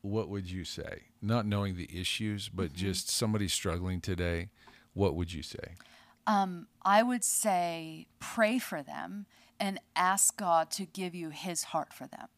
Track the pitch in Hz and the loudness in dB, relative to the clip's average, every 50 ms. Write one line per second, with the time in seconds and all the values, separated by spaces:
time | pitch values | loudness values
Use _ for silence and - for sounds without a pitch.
0 | - 101 101 110 104 80 101 101 92 90 90 92 85 - - - - - - - | -4 -2 -2 -2 -2 -2 -6 -6 -6 -6 -6 -6 -6 -8 -8 -8 -8 -10 -10 -12
1 | - _ _ _ - 104 113 120 104 107 104 101 101 98 92 87 85 - 82 87 | -14 _ _ _ 0 0 2 2 2 2 0 0 0 0 -2 -4 -6 -8 -6 -4
2 | 92 - - - 110 107 104 101 98 - - 90 92 80 69 87 95 98 92 92 | -4 -2 -2 -2 -2 -2 -2 -4 -6 -6 -4 -2 -2 -2 -2 -2 0 0 0 0
3 | - - - - 120 110 107 107 101 90 - - - 95 82 87 90 92 92 87 | -2 -2 0 0 2 2 2 2 2 0 0 0 0 0 0 0 0 -2 -2 -2
4 | - - 92 85 87 85 85 85 85 98 _ _ - - - - _ _ _ 95 | -2 -2 -2 0 0 0 0 0 -4 -6 _ _ -20 -20 -20 -20 _ _ _ 2
5 | 101 92 71 85 90 82 85 76 - - - - - - 85 - - - - - | 2 2 4 2 -2 -2 -4 -8 -10 -10 -10 -12 -12 -12 -14 -18 -20 -20 -20 -20
6 | - _ - _ _ 220 214 196 196 190 180 170 - _ _ _ - 190 202 214 | -20 _ -20 _ _ 4 4 4 4 2 -2 -10 -12 _ _ _ 4 6 8 8
7 | 233 247 247 233 - - - - - 214 190 180 175 170 170 165 160 160 160 160 | 6 6 2 0 0 0 0 2 2 2 2 4 2 0 -2 -4 -8 -10 -12 -14
8 | - _ _ _ - - - 233 220 214 240 254 - - 196 156 139 - 71 - | -16 _ _ _ -12 -6 2 4 4 4 4 0 -2 -2 -6 -8 -6 -8 -8 -8
9 | - - 196 208 202 _ _ - - _ _ _ 202 196 196 - _ _ _ - | -8 -8 -8 -12 -12 _ _ -20 -20 _ _ _ -2 -2 -2 -4 _ _ _ 2
10 | 180 185 190 196 - - - - 208 175 170 165 160 - - - 196 160 _ 190 | 4 4 4 4 4 2 2 0 2 4 6 6 4 2 -2 -6 -6 -6 _ -6
11 | 185 180 170 175 165 160 151 - 170 190 170 - - - - 160 - - - - | -6 -4 -4 -6 -8 -8 -8 -8 -6 -4 -4 -4 -4 -2 -2 -2 -2 -4 -10 -16
12 | 131 135 - - - - _ | -14 -14 -14 -16 -16 -16 _